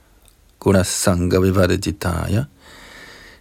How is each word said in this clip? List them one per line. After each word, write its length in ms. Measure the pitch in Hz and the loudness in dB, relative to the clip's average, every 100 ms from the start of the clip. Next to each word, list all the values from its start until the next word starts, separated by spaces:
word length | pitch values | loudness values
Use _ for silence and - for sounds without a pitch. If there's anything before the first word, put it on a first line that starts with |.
| _ _ _ _ _ - | _ _ _ _ _ -6
Gunasanga 800 | - 95 90 - - 87 90 92 | 2 2 2 -2 0 0 2 2
Vivarjitaya. 1040 | 95 92 90 90 85 85 87 85 82 98 143 _ - - - - - - - - | 2 2 2 0 -4 -6 -6 -4 -2 -2 -4 _ -20 -20 -20 -20 -20 -20 -20 -12